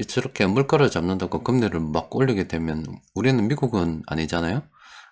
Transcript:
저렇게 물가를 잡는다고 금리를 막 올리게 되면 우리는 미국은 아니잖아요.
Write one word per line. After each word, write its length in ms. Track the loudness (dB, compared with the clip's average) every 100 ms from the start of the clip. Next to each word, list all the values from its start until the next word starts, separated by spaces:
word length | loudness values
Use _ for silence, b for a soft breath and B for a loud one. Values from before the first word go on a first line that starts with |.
| -4
저렇게 380 | -4 -2 0 2
물가를 440 | 2 4 4 4
잡는다고 540 | 2 0 0 -2 -2
금리를 340 | 0 2 2 0
막 340 | -2 -2 -2 0
올리게 320 | 2 0 -2
되면 380 | -2 -2 -4 -8 -14 _
우리는 320 | -2 2 2 2
미국은 560 | 0 0 0 0 -2 -4
아니잖아요. 560 | -2 -2 0 0 -2 -6 B B B B